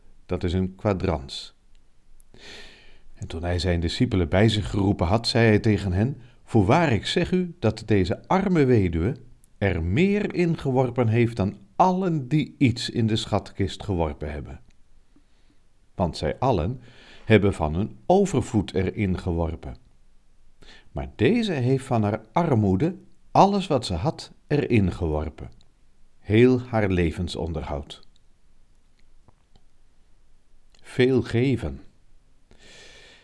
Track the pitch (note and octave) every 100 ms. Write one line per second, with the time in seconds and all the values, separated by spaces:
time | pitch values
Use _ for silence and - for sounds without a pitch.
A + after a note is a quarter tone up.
0 | - - - F2+ F2+ F#2 F#2 - A2 F#2
1 | F#2 D2+ C2+ - - - _ - - -
2 | - - - - - - - - - -
3 | - - - D#2+ F2 F2+ F#2 E2+ E2 -
4 | B2 G2 E2 F2+ A2 G#2 F#2 G2+ G2 F#2+
5 | E2+ A#2 A#2 A#2 A2+ G#2 A2 G2+ G2 F2+
6 | B2 - - - - A2+ F#2+ D#3+ D#3+ G#2
7 | - F3+ E3+ F3+ F3 - A2 - - G#2
8 | F2 - - F#3+ G3 E3+ B2+ A#2+ F2+ D#2+
9 | F#2 D#3 - - _ _ G2 F2 E2 A2+
10 | G3 G#3 G#3 - F3 D#3+ C#3 B2+ B2+ B2
11 | A#2 A2+ A#2 A#2 F#2+ - - - F#3 F#3
12 | F#3+ D#3 B2+ D3+ - - C3 A#2+ - -
13 | A2+ A2 - G2+ - - F#2+ - - F2+
14 | D#2 D2 D#2 D2+ B1+ C#2 - - - -
15 | _ - _ _ _ _ _ _ _ -
16 | F2 - D2 - C3 G2 F2 C3 - -
17 | - - - A2 G2 F2+ D#2 E2 A2 -
18 | - F#3 G3 C3 - A2 - F#2+ F#2 -
19 | G2 E2+ F#2 E2+ D#2+ D#2 C2+ - _ _
20 | - - _ - - - - - - -
21 | C2+ - A#2+ A#3+ G#3+ D3 B2 C3+ - A#2+
22 | G#2 A2 - E3+ E3 A2+ G2+ F#2+ E3 F#3
23 | - - - - G3 G3+ - C3+ - E2+
24 | C3+ - - - _ C#3+ - A2+ F2+ -
25 | E2 D2+ D2+ - - - - _ - -
26 | - - - G#2+ B2+ B2 B2 A2+ G2+ F2+
27 | E2 E2+ F2 - F2 D#2 D2 C#2+ - -
28 | - - - _ - - - _ _ _
29 | - - - _ _ - - - - -
30 | - - - - _ - - - - -
31 | B2 B2+ - A2+ C3+ A#2 D2+ C2+ - -
32 | - - _ _ _ - - - - -
33 | - -